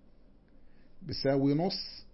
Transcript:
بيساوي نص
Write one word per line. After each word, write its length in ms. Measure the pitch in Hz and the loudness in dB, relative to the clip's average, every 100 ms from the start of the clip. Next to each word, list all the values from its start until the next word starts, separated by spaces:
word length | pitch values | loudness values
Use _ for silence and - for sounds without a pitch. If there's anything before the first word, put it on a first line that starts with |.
| - - - - - - - - - - | -20 -20 -20 -20 -20 -20 -20 -20 -20 -14
بيساوي 520 | - 117 135 139 139 | -8 -2 2 4 4
نص 520 | 147 190 - - - - | 4 2 -2 -8 -14 -12